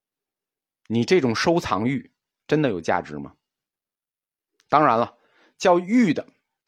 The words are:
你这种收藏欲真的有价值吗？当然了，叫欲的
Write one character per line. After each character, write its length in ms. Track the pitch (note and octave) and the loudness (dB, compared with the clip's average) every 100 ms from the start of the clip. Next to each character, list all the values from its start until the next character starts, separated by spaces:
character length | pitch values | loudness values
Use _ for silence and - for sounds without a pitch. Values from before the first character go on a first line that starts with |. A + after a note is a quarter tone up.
| _ _ _ _ _ _ _ _ _ | _ _ _ _ _ _ _ _ _
你 160 | A2+ | -4
这 160 | A#2+ F#3 | 0 2
种 160 | B2+ A2+ | 0 -2
收 240 | - E3 | -2 -2
藏 260 | - G2 A#2 | -2 -4 -2
欲 280 | C3+ - _ _ _ - | -6 -10 _ _ _ -4
真 140 | D3+ | -2
的 80 | C#3+ | 0
有 100 | F#2 | -4
价 220 | E2 F2+ | -4 -4
值 180 | D2+ D2 | -4 -14
吗？ 160 | C2+ _ _ _ _ _ _ _ _ _ _ _ _ _ _ | -16 _ _ _ _ _ _ _ _ _ _ _ _ _ _
当 140 | C#3+ | 2
然 140 | D3+ A2+ | 4 2
了， 200 | - - _ _ _ _ | -2 -8 _ _ _ _
叫 200 | G3 F3 | 2 2
欲 360 | F3+ A#3+ G#3+ | 2 2 2
的 120 | A#2 - _ _ _ | 0 -6 _ _ _